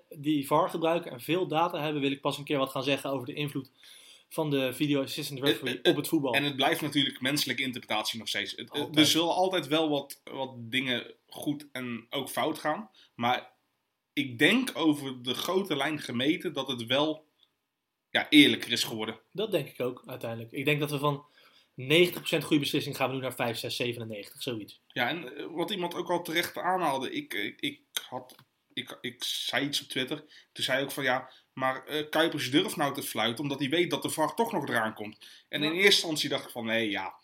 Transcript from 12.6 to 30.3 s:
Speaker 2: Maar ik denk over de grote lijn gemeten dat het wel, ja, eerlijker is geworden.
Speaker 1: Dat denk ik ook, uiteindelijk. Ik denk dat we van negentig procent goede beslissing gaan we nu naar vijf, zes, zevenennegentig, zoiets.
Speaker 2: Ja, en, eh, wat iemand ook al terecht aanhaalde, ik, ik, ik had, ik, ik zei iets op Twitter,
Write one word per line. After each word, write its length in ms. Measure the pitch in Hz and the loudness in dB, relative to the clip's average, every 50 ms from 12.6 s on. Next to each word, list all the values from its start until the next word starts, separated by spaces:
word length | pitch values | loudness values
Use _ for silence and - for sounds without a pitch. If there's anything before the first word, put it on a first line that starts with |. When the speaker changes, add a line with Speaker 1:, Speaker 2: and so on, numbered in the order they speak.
| - 151 156 202 220 - _ - - _ _ | -2 -2 -2 -4 -6 -14 _ -20 -20 _ _
Speaker 2:
Maar 360 | - 120 123 127 - - - _ _ _ _ _ _ _ _ _ _ _ _ | 0 2 2 2 2 -2 -8 _ _ _ _ _ _ _ _ _ _ _ _
ik 260 | - 147 131 131 120 117 | -4 -4 -4 -2 2 4
denk 320 | 147 175 214 262 254 - - | 6 6 6 6 2 0 -2
over 480 | 139 165 156 147 143 135 135 127 127 | 0 2 2 2 2 -2 -8 -8 -8
de 120 | 123 127 120 | -6 -6 -4
grote 420 | - - 175 185 190 196 185 151 | -4 -2 0 0 0 0 0 -2
lijn 220 | 139 135 156 151 147 | 0 0 -2 -2 -4
gemeten 520 | - - 123 117 131 147 175 170 - 175 | -6 -4 -2 0 0 0 0 0 -2 -6
dat 160 | 139 135 131 139 | -4 -4 -4 -4
het 180 | 127 120 113 | -6 -6 -2
wel, 380 | 113 127 143 151 156 151 - - _ _ _ _ _ _ _ _ _ _ _ _ _ _ _ _ _ | 0 2 2 2 2 0 -4 -8 _ _ _ _ _ _ _ _ _ _ _ _ _ _ _ _ _
ja, 160 | - 110 98 - | 0 0 2 8
eerlijker 420 | 151 147 139 120 113 107 - 117 | 10 10 10 10 8 2 -2 -2
is 120 | 117 113 - | -2 -2 -2
geworden. 340 | - 117 110 107 110 107 - _ _ | -2 -4 -6 -4 -6 -6 -10 _ _
Speaker 1:
Dat 180 | - 165 220 214 | -8 -6 -4 -2
denk 180 | 180 156 139 - | -2 -2 -2 -4
ik 120 | - - | -6 -4
ook, 220 | 123 123 - - - | -4 -4 -4 -8 -12
uiteindelijk. 460 | - 127 123 - 117 113 113 117 117 | -14 -12 -10 -8 -8 -8 -8 -10 -10
Ik 120 | - 143 127 | -6 -2 2
denk 160 | 147 151 147 | 2 2 2
dat 100 | 151 135 | 0 -2
we 80 | 147 135 | -2 0
van 260 | 143 147 143 139 - _ _ _ - - _ _ _ _ - | 0 0 0 -2 -6 _ _ _ -20 -20 _ _ _ _ -14
negentig 440 | - 127 131 151 175 180 175 - - | -6 0 4 6 6 6 6 2 -4
procent 240 | - - 170 156 151 | -4 -2 -2 0 2
goede 180 | - 160 147 | 4 2 2
beslissing 340 | 139 - - 143 127 143 135 | 2 2 0 -2 -2 -2 -2
gaan 120 | - 135 127 | 0 0 0
we 60 | 131 | 0
nu 60 | 135 | -2
naar 140 | 127 127 120 | -4 -4 -2
vijf, 240 | - 127 117 113 - | -2 -2 -2 -2 -4
zes, 180 | - 117 - | -6 -6 -4
zevenennegentig, 640 | - 123 120 113 117 113 110 110 101 101 - - - | -2 -2 -2 -4 -6 -8 -10 -10 -12 -12 -14 -14 -8
zoiets. 380 | - 135 117 107 98 - - _ _ | -6 -6 -6 -6 -8 -12 -16 _ _
Speaker 2:
Ja, 220 | _ - 131 123 120 | _ -4 -2 -2 -2
en, 280 | 156 175 - - - | -2 -6 -8 -12 -12
eh, 100 | - 160 - | -12 -12 -8
wat 200 | - 170 170 - | -4 -4 -4 -4
iemand 240 | 214 180 175 175 - | -4 -4 -4 -4 -4
ook 160 | 170 175 180 | -4 -2 -2
al 120 | 175 165 | -2 -2
terecht 340 | 175 165 160 170 170 - - - | -2 -2 -2 -2 -2 -2 -4 -4
aanhaalde, 520 | - 175 185 180 170 147 135 - 127 - | -2 0 0 2 2 2 2 2 2 2
ik, 220 | - 143 147 - - | 0 -4 -4 -4 -2
ik, 260 | 104 101 123 - - | -2 -2 -4 -4 -4
ik 200 | - 139 139 - _ _ - - - - | -6 -6 -6 -6 _ _ -6 -6 -6 -6
had, 260 | 127 127 127 - - - - _ _ _ _ _ | -10 -10 -10 -12 -20 -20 -20 _ _ _ _ _
ik, 260 | - 131 131 - - - | -10 -10 -10 -10 -10 -10
ik 240 | - 120 120 - - | -10 -10 -10 -8 -6
zei 420 | - - - - - 120 127 143 | -6 -4 -4 -4 -2 -2 -2 -2
iets 160 | 147 143 - | 0 -2 -4
op 60 | - - | -6 -4
Twitter, 360 | - 135 127 127 156 147 - - | -4 -4 -2 -2 -4 -8 -10 -14